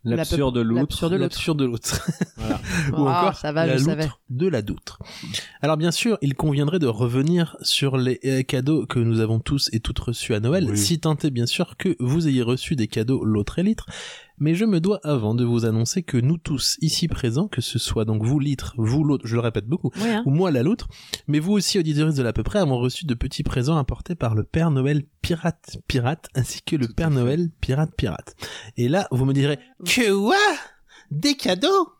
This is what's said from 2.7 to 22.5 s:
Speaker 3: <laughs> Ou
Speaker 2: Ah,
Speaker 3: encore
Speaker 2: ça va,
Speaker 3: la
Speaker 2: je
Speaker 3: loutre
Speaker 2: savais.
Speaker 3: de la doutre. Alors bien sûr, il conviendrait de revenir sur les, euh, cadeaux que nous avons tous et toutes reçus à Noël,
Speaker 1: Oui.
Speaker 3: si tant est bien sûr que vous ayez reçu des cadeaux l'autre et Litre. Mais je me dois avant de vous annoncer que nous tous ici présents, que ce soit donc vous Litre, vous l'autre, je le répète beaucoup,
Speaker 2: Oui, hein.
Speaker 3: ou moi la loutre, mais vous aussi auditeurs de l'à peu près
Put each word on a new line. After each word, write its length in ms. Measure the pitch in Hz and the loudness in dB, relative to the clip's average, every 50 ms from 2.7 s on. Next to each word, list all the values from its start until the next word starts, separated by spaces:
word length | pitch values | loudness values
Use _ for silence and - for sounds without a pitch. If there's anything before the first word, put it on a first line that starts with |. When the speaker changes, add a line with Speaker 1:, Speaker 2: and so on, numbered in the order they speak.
| 185 | -2
Speaker 3:
<laughs> 120 | 175 156 143 | -2 -2 0
Ou 160 | - 156 143 135 | 0 2 2 2
Speaker 2:
Ah, 140 | 160 175 | 2 2
Speaker 3:
encore 120 | 180 196 143 | 2 0 0
Speaker 2:
ça 140 | - - 151 | -2 -6 -4
va, 160 | 147 156 165 | 0 0 2
Speaker 3:
la 100 | 165 131 | 2 2
Speaker 2:
je 60 | 131 135 | 2 2
Speaker 3:
loutre 60 | 160 156 147 | 0 0 0
Speaker 2:
savais. 60 | 156 147 - _ _ _ | -2 -4 -6 _ _ _
Speaker 3:
de 160 | 123 127 165 | -4 -2 0
la 160 | 190 160 117 | 0 0 0
doutre. 380 | 104 101 95 - _ - - - - - - - - - - - - - - - | -2 -4 -8 -8 _ -18 -18 -18 -18 -18 -16 -14 -12 -10 -10 -10 -10 -12 -10 -4
Alors 140 | - 147 160 | 0 0 0
bien 140 | 151 160 175 | 2 2 0
sûr, 260 | 156 - - 240 220 - | 0 0 0 0 0 2
il 140 | - 139 135 | 0 -2 0
conviendrait 420 | - - 156 143 143 147 147 175 185 | 0 0 0 2 2 2 2 2 2
de 80 | 156 | 0
revenir 720 | 123 110 104 123 120 120 135 135 156 175 175 170 - - - | 0 2 0 0 0 2 2 2 2 2 2 2 0 -4 -6
sur 360 | - - - - 139 139 131 | -4 -2 0 0 0 0 0
les, 240 | 131 123 127 123 - - | 0 0 0 -2 -2 -2
euh, 180 | 135 131 131 131 | -2 0 0 0
cadeaux 420 | - - 127 123 143 160 147 120 | 0 -2 -2 2 2 2 0 0
que 140 | - - 123 | 0 0 0
nous 180 | 117 117 113 110 | 2 4 4 2
avons 220 | 110 107 113 113 | 2 2 0 0
tous 280 | - - 147 139 - - | 0 0 -2 0 0 0
et 80 | - 113 | -2 -2
toutes 180 | - - 120 - | -2 -2 -4 -4
reçus 360 | - - 117 - - - 117 | -4 -4 -6 -6 -2 -2 -2
à 40 | 104 | 0
Noël, 280 | 107 120 151 190 175 - | 2 2 2 2 2 2
Speaker 1:
Oui. 80 | 104 104 | 0 0
Speaker 3:
si 220 | 101 98 170 160 | 2 2 0 0
tant 160 | - 160 156 | 2 0 0
est 140 | 143 - 156 | 2 0 -2
bien 160 | 131 117 120 | 0 0 -2
sûr 300 | 120 - - 180 - - | -2 0 -2 -2 -4 -4
que 200 | _ - 196 165 - | _ -2 -2 0 0
vous 300 | 127 123 135 170 165 151 | 0 0 0 2 2 2
ayez 140 | 135 127 | 2 2
reçu 340 | 120 113 127 127 - - 160 | 2 2 0 -2 -2 -4 -2
des 100 | 131 110 | -2 -2
cadeaux 380 | 107 - 117 110 117 135 117 - | -2 -2 -2 0 0 0 0 2
l'autre 340 | 110 107 104 107 - - - | 2 2 2 0 0 -2 0
et 60 | 175 | 2
Litre. 220 | 208 220 - - - - - - - - - - _ _ - | 0 0 0 -4 -14 -14 -14 -14 -14 -16 -18 -20 _ _ -2
Mais 160 | 143 151 165 | 0 0 2
je 120 | 175 220 | 2 2
me 140 | 226 202 165 | 2 2 2
dois 200 | 160 190 214 - | 2 2 0 0
avant 320 | - 151 147 127 107 104 123 | 0 -2 0 0 2 2 2
de 120 | 120 123 | 2 2
vous 180 | 117 120 117 113 | 2 2 2 2
annoncer 380 | 113 110 110 117 - - 190 | 2 2 2 0 0 0 -4
que 160 | 175 - - 123 | -4 0 0 2
nous 180 | 120 135 165 | 2 2 2
tous 400 | 170 _ - 156 127 - - - - | 0 _ -4 -4 -2 0 -2 -2 0
ici 260 | - 156 - - 175 160 | 0 0 0 0 0 -2
présents, 400 | - - - 120 113 139 196 214 | -2 0 0 0 0 0 -2 -2
que 140 | - - | -2 -4
ce 160 | 117 - - 120 | -4 -2 -4 -4
soit 260 | - - - 117 110 | -2 -2 -2 0 0
donc 180 | 110 110 110 | 0 0 0
vous 160 | 107 117 139 151 | 0 0 0 2
Litre, 360 | 139 147 139 - - - - | 0 0 -2 -2 -4 -8 -4
vous 260 | 120 110 107 123 147 | -2 0 2 2 2
l'autre, 240 | 156 147 143 131 - | 4 2 2 0 0
je 80 | 113 113 | -2 -2
le 60 | 120 | 0
répète 260 | 117 117 113 107 101 | 0 0 -2 -2 -2
beaucoup, 240 | 113 147 180 - 127 - | -2 -4 -2 -2 -4 -4
Speaker 2:
Oui, 140 | - 208 233 | -2 0 0
hein. 120 | 226 208 240 | 0 0 2
Speaker 3:
ou 40 | 143 | 2
moi 200 | 135 160 190 185 | 2 4 4 2
la 120 | 147 123 | 2 2
loutre, 260 | 113 156 233 - - - - - - - - - - | 2 2 0 0 -4 -12 -12 -14 -10 -10 -10 -8 -4
mais 120 | - 147 151 | 0 0 0
vous 140 | 151 185 208 | 2 2 0
aussi 240 | 208 175 - - 202 | 2 2 2 0 0
auditeurs 340 | 165 156 151 147 156 156 | 0 2 2 2 2 2
de 100 | 156 135 | 2 2
l'à 120 | 127 113 107 | 0 0 0
peu 80 | - | -2
près 160 | 110 - | -4 0